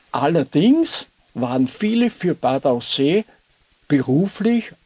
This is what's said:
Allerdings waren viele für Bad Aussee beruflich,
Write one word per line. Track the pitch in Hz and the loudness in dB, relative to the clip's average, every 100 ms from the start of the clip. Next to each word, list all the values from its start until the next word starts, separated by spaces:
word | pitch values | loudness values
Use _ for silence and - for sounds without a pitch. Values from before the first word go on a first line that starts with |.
| _ | _
Allerdings | - - 170 135 147 214 311 320 - - _ _ | -2 0 0 0 2 4 4 2 -4 -10 _ _
waren | - 123 127 131 | -6 -2 0 -2
viele | - 208 233 240 | -2 -2 0 0
für | - 180 | -2 -4
Bad | 151 127 135 139 | -2 -2 0 0
Aussee | 120 - - 139 196 - _ _ _ _ _ - | -2 -2 0 2 0 -2 _ _ _ _ _ -2
beruflich, | 143 127 139 196 - 214 233 - - | 0 2 0 0 -2 0 0 -2 -12